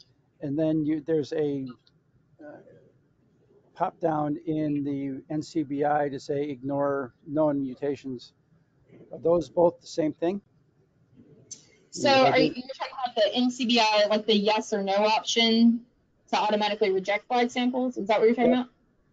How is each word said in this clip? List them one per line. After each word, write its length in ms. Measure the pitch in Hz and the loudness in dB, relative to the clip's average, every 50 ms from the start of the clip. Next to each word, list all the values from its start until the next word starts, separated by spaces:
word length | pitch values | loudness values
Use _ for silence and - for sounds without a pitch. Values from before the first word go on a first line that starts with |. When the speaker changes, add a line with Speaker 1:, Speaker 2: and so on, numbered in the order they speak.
| - _ _ _ _ _ _ _ | -20 _ _ _ _ _ _ _
Speaker 1:
and 160 | - 147 139 151 | -8 -6 -4 -2
then 280 | 160 156 156 160 151 | 0 0 0 0 0
you, 160 | 147 156 156 143 | -2 -2 -4 -2
there's 280 | 160 160 156 139 - - | -2 -2 -2 -2 -2 -2
a, 340 | 160 151 147 143 139 135 127 120 - _ _ _ _ _ _ _ _ _ _ _ _ | -2 -2 -2 -2 -4 -6 -8 -12 -16 _ _ _ _ _ _ _ _ _ _ _ _
uh, 160 | 302 294 294 - - - - - _ _ _ _ _ _ _ _ _ _ _ _ _ _ _ _ _ _ _ | -20 -20 -20 -20 -20 -20 -20 -20 _ _ _ _ _ _ _ _ _ _ _ _ _ _ _ _ _ _ _
pop 240 | - 175 190 - _ | -6 -6 -6 -4 _
down 380 | 175 165 156 151 151 147 147 170 - | -4 -2 -2 0 -2 -2 -4 -6 -4
in 380 | 165 156 156 156 151 147 143 139 | -4 -4 -2 -2 -2 -2 -4 -4
the 360 | 143 143 139 139 139 131 139 - _ 160 | -4 -4 -4 -6 -6 -8 -10 -10 _ -6
N 80 | 156 | -6
C 220 | 143 - - 165 151 | -6 -4 -4 -6 -4
B 200 | 131 143 139 147 | -4 -4 -2 0
I 240 | 147 147 151 147 143 | 0 2 0 0 -2
to 100 | 131 135 | -4 -8
say, 240 | - - 151 143 147 151 | -6 -4 -4 -4 -2 -4
"Ignore 640 | 143 123 127 135 143 139 143 143 139 139 135 120 - _ _ | -6 -8 -6 -4 -2 -2 0 0 0 -2 -4 -8 -12 _ _
known 360 | 165 143 156 156 151 143 143 | -6 0 2 2 2 2 0
mutations." 720 | 139 131 127 - 147 143 143 123 - 135 127 120 - - _ _ _ _ _ _ _ _ _ _ _ _ - - - - | -4 -6 -6 -6 -4 -4 -4 -6 -8 -10 -12 -12 -12 -18 _ _ _ _ _ _ _ _ _ _ _ _ -20 -20 -20 -18
Are 80 | - - | -18 -4
those 300 | 117 160 170 175 151 131 | 0 2 2 2 0 -2
both 320 | - 180 170 175 170 - | 2 4 4 4 4 0
the 60 | _ - | _ -10
same 260 | - - 156 156 - | -4 -2 -2 -2 -2
thing? 280 | - 165 170 196 202 - _ _ _ _ _ _ _ _ _ _ _ _ _ _ - - - - _ - _ - - - _ _ _ _ _ | -2 -2 -2 -2 -4 -8 _ _ _ _ _ _ _ _ _ _ _ _ _ _ -20 -20 -20 -20 _ -20 _ -20 -20 -20 _ _ _ _ _
Speaker 2:
So 180 | - - - 285 | -10 -2 2 4
Speaker 1:
Yeah, 220 | 269 269 262 - | 4 6 6 6
Speaker 2:
are 80 | - 262 | 6 4
you, 140 | 262 - - | 4 2 0
Speaker 1:
they 60 | 247 | -4
Speaker 2:
you're 100 | - - 523 - | -12 -14 -12 -12
talking 160 | - - - - 254 | -10 -10 -8 -6 -6
about 120 | 247 - | -4 0
the 200 | - - - 208 | 0 0 2 2
N 160 | 247 247 254 | 0 0 0
C 140 | 247 - 269 | 0 -2 -2
B 140 | 220 240 233 | 2 2 4
I, 240 | 220 214 214 208 208 208 | 4 4 4 4 2 2
like, 160 | 214 214 214 | 2 0 2
the 120 | - 220 208 | 2 2 2
yes 340 | 202 214 214 220 - - 220 | 2 2 0 0 -2 -2 -4
or 100 | 202 196 | -4 -2
no 100 | 190 196 | 0 0
option 920 | 202 214 214 220 214 - - - 233 233 226 226 226 233 233 233 240 - _ _ _ _ _ _ _ _ _ | 2 2 2 0 0 -2 -2 0 2 2 4 4 6 6 4 4 2 -4 _ _ _ _ _ _ _ _ _
to 60 | - 196 | -2 0
automatically 540 | 185 214 208 208 214 208 208 208 220 196 | 0 0 0 0 0 -2 0 0 0 0
reject 360 | 190 190 185 196 202 214 - _ | 0 0 0 -2 -4 -4 -4 _
flag 240 | 254 247 240 247 | 0 0 0 0
samples? 460 | - 254 247 247 247 254 254 262 254 226 | 0 -2 -2 -2 0 -2 -2 -2 -4 -6
Is 100 | 202 196 | -2 0
that 120 | 220 202 | 2 4
what 80 | - 220 | 4 4
you're 80 | 240 | 4
talking 160 | - 247 247 | 4 2 2
Speaker 1:
Yep. 80 | 247 254 | 2 2
Speaker 2:
about? 120 | 247 - _ _ _ _ _ _ _ _ | 0 -4 _ _ _ _ _ _ _ _